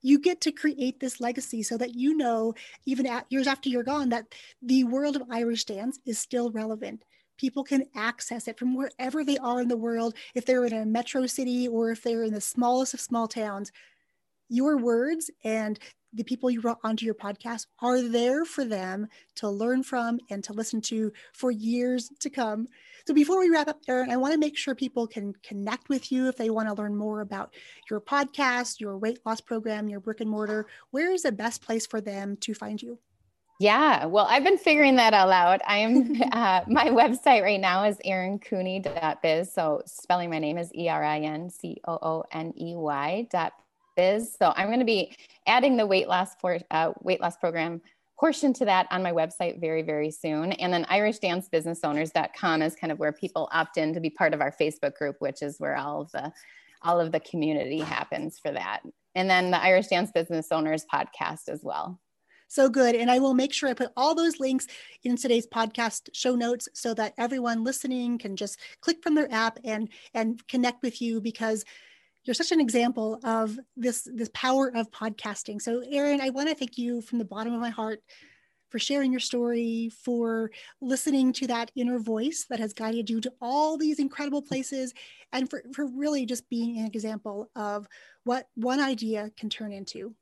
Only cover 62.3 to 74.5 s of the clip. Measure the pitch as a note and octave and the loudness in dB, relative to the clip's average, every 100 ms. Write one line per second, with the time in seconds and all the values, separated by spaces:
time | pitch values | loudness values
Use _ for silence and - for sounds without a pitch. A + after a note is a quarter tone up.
62.3 | _ _ - C4+ B3 B3 A#3 A#3+ B3+ C4+ | _ _ 2 4 6 4 4 4 4 4
63.3 | B3+ C#4 - C#4 B3 B3 - C#4 E4 E4 | 4 2 -2 -2 -2 -6 0 2 4 2
64.3 | E4 C4 C4 - - - - B3 B3 C4 | 0 -2 -2 -4 -14 -20 -10 -4 -2 2
65.3 | A#3 A#3 A#3 A3+ A3 A#3 - - - B3+ | 0 0 -2 -2 -2 -4 -4 -12 -6 -2
66.3 | B3 A#3 A#3+ - - A#3+ A3+ G#3+ - A#3+ | 0 -2 -4 -6 -8 -6 -4 -4 -4 -4
67.3 | C4 A#3+ A3+ A3+ C4 C4+ B3+ A#3+ A#3+ G#3 | -2 -2 -2 -2 -4 -4 -4 -2 -4 -6
68.3 | F#3+ G3+ - - - - E4 - D4+ C4+ | -6 -8 -10 -18 -6 -2 -2 2 2 2
69.3 | A3 A3+ A3+ A#3 G#3+ A3 - - A#3 A3+ | 0 0 -2 -6 -4 -6 -10 -8 -2 -2
70.3 | A#3 - B3+ B3 B3 B3 A3+ A#3 A3+ A3 | -4 -4 0 0 0 -6 -4 -4 -2 -4
71.3 | A3 A3+ A3 - - - _ _ _ - | -4 -4 -4 -6 -18 -20 _ _ _ -6
72.3 | A#3 E4 E4 C4 A#3+ A#3+ A#3 A3 A3+ A#3+ | -2 2 2 4 4 2 0 -4 -4 -2
73.3 | A3+ A3 A3+ B3+ - A#3+ A#3 - B3 A3+ | 0 0 -4 -12 -4 -4 -4 -8 -8 -8
74.3 | - B3+ | -2 2